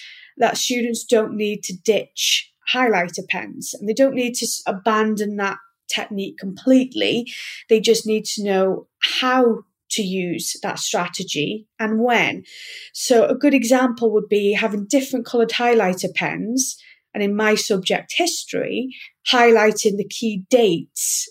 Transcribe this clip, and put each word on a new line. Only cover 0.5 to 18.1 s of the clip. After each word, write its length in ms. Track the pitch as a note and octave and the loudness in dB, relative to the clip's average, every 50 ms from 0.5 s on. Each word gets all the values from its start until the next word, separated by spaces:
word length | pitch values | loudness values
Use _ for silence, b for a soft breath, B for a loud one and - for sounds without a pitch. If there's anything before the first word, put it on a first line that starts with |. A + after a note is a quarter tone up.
| - | 0
students 460 | - - - B3 B3 A#3 A#3+ A3+ - - | 0 -2 -2 -2 -2 -2 -2 -4 -4 0
don't 320 | - A#3+ A3 A3 - G#3+ | 2 2 2 2 0 -2
need 260 | G#3 G#3+ G#3 G#3 G#3 - | -4 -4 -4 -4 -6 -8
to 140 | - F3+ | -12 -12
ditch 760 | - - A3 G#3 - - _ - - - - - - - _ _ _ - - - | -6 -2 0 0 0 0 _ -8 -4 -2 0 0 -2 -4 _ _ _ -6 -4 0
highlighter 540 | B3+ B3+ A3+ G3+ F3 F3 F3 D#3+ F#3+ F#3 | 2 2 2 2 2 0 -2 -6 -10 -6
pens, 460 | - F#3 F#3 A3 - - - F#3 - - | -6 -6 -6 -6 -10 -14 -12 -12 -12 -12
and 140 | - G3+ | -8 -4
they 60 | G#3+ A3 | -2 2
don't 220 | C4 C4+ C4+ C4 | 4 4 2 2
need 200 | B3+ B3 A#3+ B3 | 0 -2 -2 -4
to 100 | - A3+ | -4 -4
s-, 160 | - - - - | -4 -6 -6 -4
abandon 720 | - G3+ F#3 - A3+ - G#3+ A3 G#3+ G#3+ G3+ G#3 G#3 G#3 | -6 -4 -2 0 0 2 2 2 0 0 -2 -2 -4 -4
that 200 | G3+ G3 G3 - - - _ _ _ _ | -4 -4 -4 -4 -8 -14 _ _ _ _
technique 500 | - - G#3+ - - G#3+ G3 G3 - - | -8 -6 -6 -6 -6 -6 -6 -6 -8 -8
completely. 960 | - G3 F#3+ F#3+ - - C4 C4 C4 C4 - - G#3+ - - - A#3+ B3 B B B B B B B B | -10 -10 -10 -8 -2 2 4 6 6 4 2 -2 -2 0 0 0 -2 -4 B B B B B B B B
They 120 | B A3+ A3 | B 2 2
just 260 | A3+ A#3 G#3+ A3 - | 4 4 2 2 2
need 200 | G#3+ G#3+ G#3+ G#3+ | -2 -2 -2 -2
to 180 | - - G#3+ G3+ | -6 -8 -4 -2
know 440 | G3+ F#3+ F#3+ F#3+ F#3+ F#3 - - _ _ - | 0 2 2 2 2 0 -2 -6 _ _ -4
how 640 | - - - - C4 B3+ B3+ C4 B3 A#3 G#3+ F#3+ - _ _ _ _ - | -4 -2 -2 0 0 2 4 4 4 4 2 0 -6 _ _ _ _ -8
to 120 | - A3+ G3+ | -4 -4 -2
use 520 | F3+ F#3+ F#3 F3+ F3 - - - - - - | -2 -2 -2 -2 -4 -4 -6 -6 -8 -8 -8
that 160 | - F#3+ - | -6 -8 -6
strategy 880 | - - - - F#3+ F3 F3 - - F3+ - - D3+ D3 F#3 G#3+ A3 - _ _ - | -6 -6 -4 -2 -2 -2 -4 -6 -8 -8 -6 -4 -4 -2 -4 -4 -8 -10 _ _ -6
and 200 | A3 G#3+ A3 A3 | -4 -2 0 2
when. 440 | A#3+ B3 A#3 G3+ D#3+ G#2+ E2+ - B B B B B B B B B B B | 2 2 2 2 2 0 -2 -6 B B B B B B B B B B B
So 320 | - - - B3 A3+ - | -4 2 4 4 6 6
a 100 | - A3+ | 4 2
good 200 | - D4 C#4+ C#4 | 2 2 4 4
example 560 | C4+ A3+ A3+ C4 B3+ B3+ A#3+ A#3 A#3+ A#3 A3 | 4 4 4 4 4 4 2 0 0 0 2
would 180 | G#3 G#3 G3+ - | 2 2 0 2
be 240 | G#3 G#3 G3+ G3+ G#3 | 0 2 2 2 0
having 320 | G3 A3 G#3 G#3 G#3 G3+ | 0 -2 -2 -2 -4 -2
different 400 | - D4 C4+ C4+ - C4 A#3 A#3+ | 2 0 0 0 0 -4 -6 -4
coloured 240 | - B3 A#3 A3+ A3+ | -2 0 0 2 2
highlighter 640 | - - A#3+ A#3+ A#3 A3 G3 F#3 F#3 F3+ F#3+ F3 - | 0 0 2 4 4 4 4 2 0 -2 -4 -6 -4
pens, 640 | - E3+ - - E3+ F#3+ A3 B3 C4 B3+ - - b b b b b b _ - | -4 -4 -4 -4 -4 -4 -2 -2 -2 -2 -2 -6 b b b b b b _ -4
and 100 | G#3 G3+ | -2 -2
in 120 | G3+ G#3 | 0 0
my 200 | G#3 G#3+ G#3+ G#3+ | 2 2 2 2
subject, 580 | G3+ - - G3+ F#3+ F#3+ - F#3+ - - - | 2 0 0 -2 0 0 0 -2 -2 -2 -4